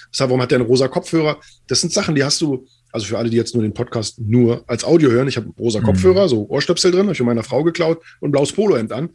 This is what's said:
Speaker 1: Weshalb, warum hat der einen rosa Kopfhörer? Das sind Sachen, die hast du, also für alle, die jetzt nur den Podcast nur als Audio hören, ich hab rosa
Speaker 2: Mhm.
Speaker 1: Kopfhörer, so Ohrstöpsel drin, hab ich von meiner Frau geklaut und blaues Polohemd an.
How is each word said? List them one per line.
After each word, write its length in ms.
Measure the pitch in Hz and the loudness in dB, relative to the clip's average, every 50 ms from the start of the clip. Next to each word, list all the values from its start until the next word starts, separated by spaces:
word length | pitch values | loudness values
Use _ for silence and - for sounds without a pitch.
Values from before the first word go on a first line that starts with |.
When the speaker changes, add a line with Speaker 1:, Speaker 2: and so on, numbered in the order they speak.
| - _ | -20 _
Speaker 1:
Weshalb, 200 | - - 135 123 | -4 -2 0 0
warum 100 | 127 127 | 2 0
hat 100 | 127 127 | 2 2
der 60 | 151 123 | 2 0
einen 100 | 120 113 | 2 2
rosa 220 | 127 123 135 127 | 2 2 2 0
Kopfhörer? 500 | - 180 175 - 170 160 156 151 143 - - - _ _ _ - | -2 -4 -6 -2 -2 0 0 0 -2 -4 -10 -20 _ _ _ -4
Das 120 | 131 - | -4 -2
sind 140 | - 165 - | -2 -2 -2
Sachen, 200 | 208 196 - 156 | -2 -2 0 0
die 120 | 139 131 | 0 0
hast 160 | 143 - - | 0 0 -2
du, 240 | 170 147 135 127 - _ _ _ _ _ | -2 -2 -2 -4 -6 _ _ _ _ _
also 140 | - 113 101 | -8 -8 -6
für 120 | 95 113 104 | -4 -4 -4
alle, 120 | 117 117 | -2 0
die 80 | 113 117 | 0 0
jetzt 160 | 113 - - | 0 0 -2
nur 100 | 120 107 | -2 -2
den 100 | 107 104 | -2 -2
Podcast 460 | - 120 - - 117 107 - - - | -6 -8 -6 -4 -6 -6 -6 -10 -8
nur 460 | 110 104 117 123 120 113 117 117 - - | -4 0 4 4 4 4 2 -2 -4 -6
als 160 | 120 110 - | -6 -6 0
Audio 280 | 123 160 165 151 127 | 2 4 4 4 4
hören, 180 | 117 123 135 139 | 4 2 0 0
ich 80 | 123 123 | -4 -6
hab 80 | 107 - - - | -8 -8 -12 -4
rosa 220 | 107 120 107 104 | -4 -2 -2 0
Speaker 2:
Mhm. 40 | 113 | 0
Speaker 1:
Kopfhörer, 420 | 104 98 92 92 185 185 196 202 180 | 2 2 4 4 4 4 4 4 2
so 220 | 120 107 104 - | 2 0 -2 -2
Ohrstöpsel 420 | 120 143 143 - 170 - - 180 | -2 -4 0 -2 -2 0 2 2
drin, 140 | 175 185 202 | 2 2 0
hab 80 | 208 160 | 0 0
ich 60 | - | -2
von 80 | 123 120 | 0 0
meiner 160 | 120 113 110 | 0 -2 -2
Frau 200 | - 113 131 156 | -2 -2 0 0
geklaut 380 | 170 165 - 165 160 165 165 _ - - - | 0 0 0 0 0 0 -2 _ -20 -18 -8
und 120 | - 147 | -4 -2
blaues 200 | 143 139 147 147 | 0 0 0 0
Polohemd 400 | - - 220 208 156 117 113 113 | 0 -2 0 0 0 -2 -2 -4
an. 200 | 110 123 160 170 _ | -6 -6 -8 -8 _